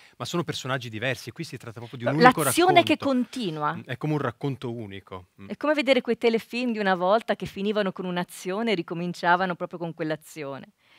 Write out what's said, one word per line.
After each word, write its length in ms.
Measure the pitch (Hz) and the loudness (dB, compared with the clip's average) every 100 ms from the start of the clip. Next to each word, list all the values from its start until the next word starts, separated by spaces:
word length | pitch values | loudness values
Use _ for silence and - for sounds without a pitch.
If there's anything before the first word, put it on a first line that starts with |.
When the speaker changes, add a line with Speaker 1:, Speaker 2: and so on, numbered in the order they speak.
| - - | -20 -12
Speaker 1:
ma 80 | |
sono 180 | 123 175 | -6 -4
personaggi 460 | 160 - 131 131 117 | -4 -6 -4 -4 -4
diversi, 420 | 110 127 120 - | -4 -4 -4 -8
qui 140 | - | -12
si 120 | 160 127 | -12 -12
tratta 220 | 120 113 | -14 -14
proprio 200 | 117 127 | -14 -6
di 60 | |
un 100 | 131 | -2
unico 280 | 147 156 156 | 8 8 8
Speaker 2:
L'azione 400 | 135 302 370 359 | 4 4 6 6
che 140 | 330 311 | 6 2
Speaker 1:
racconto. 80 | |
Speaker 2:
continua. 680 | 285 254 - 254 196 156 147 | 2 0 0 -4 -4 -2 -4
Speaker 1:
Mm, 80 | 170 | -4
è 120 | - 123 | -8 -4
come 160 | 151 | -2
un 40 | 151 | 0
racconto 540 | 127 - 143 123 123 | -2 -4 -6 -4 -6
unico. 540 | 117 101 98 - 95 92 - | -8 -10 -12 -12 -14 -14 -20
Mm. 80 | 98 | -14
Speaker 2:
È 80 | 202 | -4
come 180 | 294 | 0
vedere 260 | 302 262 254 | 0 2 2
quei 180 | 247 233 | 2 0
telefilm 540 | 233 226 - 233 247 | 2 0 -2 -4 -4
di 60 | 214 | 0
una 180 | 196 185 | 0 2
volta 400 | 180 226 - 202 | 4 2 2 -4
che 100 | 185 | -6
finivano 460 | - 202 208 190 | -4 -2 0 -2
con 140 | 185 185 | -4 -4
un'azione 640 | 175 180 - 185 196 226 | -4 -6 -8 -6 -2 0
e 20 | |
ricominciavano 800 | 180 170 170 175 - 175 175 185 | -2 -2 -6 -6 -2 2 4 2
proprio 240 | 170 175 165 | -4 -8 -8
con 160 | 170 | -10
quell'azione. 800 | - 156 151 - 160 139 135 - _ _ | -6 -4 -4 -8 -12 -10 -10 -14 _ _